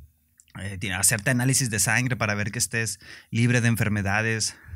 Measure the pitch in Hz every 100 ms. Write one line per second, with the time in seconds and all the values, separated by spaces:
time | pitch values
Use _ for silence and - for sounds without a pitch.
0 | - _ _ _ _ - 95 95 101 92
1 | 101 110 135 123 131 131 123 107 117 113
2 | 127 - 107 104 104 123 - 113 110 -
3 | - - - 113 120 123 117 110 110 104
4 | 98 107 113 110 - - -